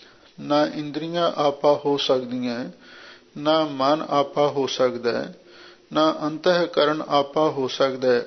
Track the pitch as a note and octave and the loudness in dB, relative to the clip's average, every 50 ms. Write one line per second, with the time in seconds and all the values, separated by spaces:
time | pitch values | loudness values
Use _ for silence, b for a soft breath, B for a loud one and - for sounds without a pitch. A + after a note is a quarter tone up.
0 | B B B B B B B - C#3+ C#3+ D3 D3 D3+ D#3 - D3+ D3+ D3 C#3 D3+ | B B B B B B B -10 -4 0 2 2 2 0 -2 -6 -8 -8 -8 -8
1 | D#3+ E3 E3+ F3 E3+ - - - D3 C#3+ C#3+ - - D3 D3 C#3+ - D3 C#3+ C#3 | -6 -4 -2 0 0 0 0 0 0 0 0 2 2 2 2 2 2 -2 0 0
2 | - - C3+ C3 B2+ A#2+ B2 B2+ B2 B2 A#2+ A#2+ B2+ F3+ F3+ B B B B B | 0 0 0 0 0 -4 -6 -6 -4 -4 -6 -6 -8 -10 -14 B B B B B
3 | B B B B B B - D3+ D3 D3+ D#3+ D#3+ D#3 D3 C#3 C3 C3+ C#3 D#3 D#3+ | B B B B B B -10 -4 0 2 2 2 2 0 -2 0 2 2 2 2
4 | - - D3+ C#3+ C#3 C#3 - D3 D3 C#3+ C3 C#3 C3 B2+ - - C3 B2 A#2 A#2 | 0 0 0 0 0 0 2 0 0 2 2 0 -2 -2 0 2 0 0 0 0
5 | A2+ A#2+ A2+ - - - - - B B B B B B B B B - A2+ D3+ | -2 -2 -2 -2 -4 -8 -12 -18 B B B B B B B B B -4 0 2
6 | D#3 D#3+ D#3+ - D#3+ D3+ D#3 D3+ - F#3 F3 F3 E3+ E3+ - - D3 D3 D#3 D#3 | 2 2 0 -2 -4 -6 -4 0 2 2 2 2 2 0 2 2 2 2 2 -2
7 | - - D3 C#3+ C#3 C#3 - D#3+ D#3 D#3 C#3 C#3 C3 B2 - - C#3 C3+ C3 B2 | -2 0 0 0 0 0 0 2 2 2 2 0 -4 -2 0 0 0 0 0 0
8 | B2+ B2+ B2 A#2+ A#2+ | 2 2 2 2 0